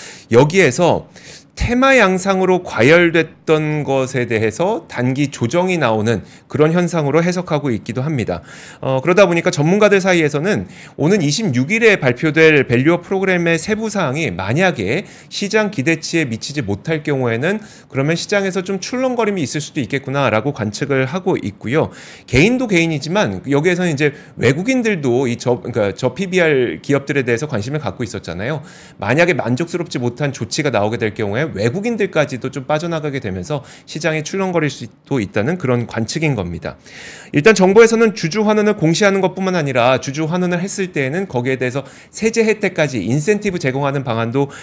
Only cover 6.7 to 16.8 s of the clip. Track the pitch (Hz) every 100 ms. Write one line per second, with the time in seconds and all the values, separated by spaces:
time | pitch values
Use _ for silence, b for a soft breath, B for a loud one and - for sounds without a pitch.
6.7 | 175 175 170 143 156 175 180 175 151 139
7.7 | 107 - 120 147 143 90 87 - B B
8.7 | B 131 131 147 185 185 170 175 147 151
9.7 | 202 208 196 185 175 147 147 185 147 90
10.7 | B B B 147 208 143 147 214 123 139
11.7 | 220 226 185 131 120 156 147 160 147 -
12.7 | 120 143 175 - 190 190 180 170 165 196
13.7 | 214 220 202 151 143 139 87 95 143 185
14.7 | 135 92 160 - B B - 202 214 208
15.7 | - 135 156 - 165 143 113 - 143 98
16.7 | 101